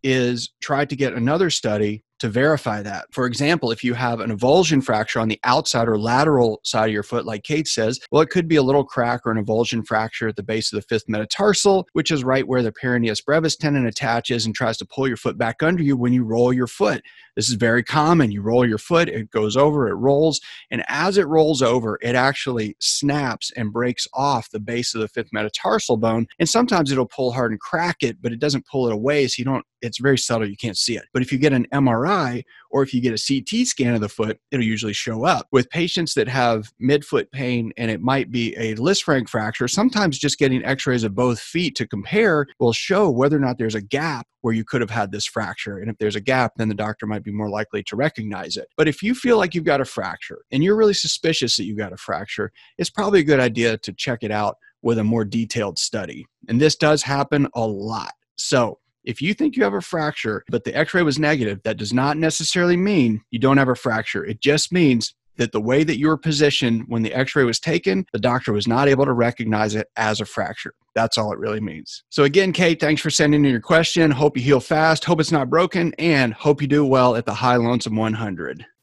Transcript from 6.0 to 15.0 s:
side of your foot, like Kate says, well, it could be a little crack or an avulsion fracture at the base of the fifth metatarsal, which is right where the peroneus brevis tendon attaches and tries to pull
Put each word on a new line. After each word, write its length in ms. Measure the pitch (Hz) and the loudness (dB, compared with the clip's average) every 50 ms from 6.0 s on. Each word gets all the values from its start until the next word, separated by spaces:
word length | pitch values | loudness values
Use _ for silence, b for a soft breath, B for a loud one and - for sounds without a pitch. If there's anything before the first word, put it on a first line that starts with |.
| 107 113 120 131 147 156 147 131 120 113 107 - _ | 0 2 2 2 4 4 4 4 4 2 2 -4 _
side 260 | - - 113 110 110 | -4 0 0 0 0
of 40 | 107 | 0
your 80 | 104 | -4
foot, 240 | 101 - 123 120 120 | -6 -4 -6 -6 -4
like 160 | - 110 101 | -4 -8 -10
Kate 260 | - - 151 156 151 | -6 -4 -4 -4 -2
says, 320 | - - - 110 110 127 - B B | -2 -2 0 0 -2 -2 -4 B B
well, 100 | - 147 | 2 2
it 80 | 160 - | 2 4
could 180 | - 185 175 | 2 -2 2
be 100 | 160 165 | 4 4
a 40 | 147 | 4
little 220 | 135 127 139 143 131 | 4 4 4 2 0
crack 420 | - - 135 120 120 120 117 _ | 0 -2 -2 -2 0 -2 -2 _
or 60 | 120 | -2
an 120 | 110 110 101 | -2 -2 0
avulsion 400 | 107 110 113 117 - - 117 107 | 0 0 0 0 0 -2 -4 -4
fracture 440 | - 113 107 110 113 - - 117 | -2 -2 -2 -2 -2 -6 -6 -6
at 80 | 110 107 | -4 -4
the 80 | - 95 | -6 -6
base 280 | - 110 110 107 - | -4 -4 -4 -4 -4
of 60 | - | -6
the 80 | 107 - | -6 -4
fifth 180 | _ 117 110 - | _ -4 -4 -2
metatarsal, 800 | - 110 107 107 - - - 196 214 196 - - 202 196 190 185 _ _ | -4 -4 -4 -4 -6 -2 2 2 2 2 4 4 4 4 4 0 _ _
which 180 | 175 147 - | -2 0 0
is 120 | 160 143 123 | 0 0 0
right 240 | 127 131 135 131 | 0 0 0 0
where 140 | - 131 127 | 0 0 0
the 100 | 120 110 | 0 0
peroneus 540 | 107 - - 127 123 120 117 113 107 - - | -4 -4 -2 0 0 2 2 0 -2 -2 0
brevis 300 | - 143 160 160 156 - | 2 2 2 2 0 -2
tendon 320 | _ - 151 143 139 123 | _ 0 0 2 2 0
attaches 580 | 113 104 - 135 117 117 117 - - 127 117 110 | 0 -2 -2 -2 0 -2 -2 -2 -2 -2 -2 -2
and 80 | 113 104 | -4 -2
tries 240 | - 127 113 113 | -2 -2 -2 -2
to 80 | - 104 | -4 -10
pull 220 | - - - | -10 -4 -2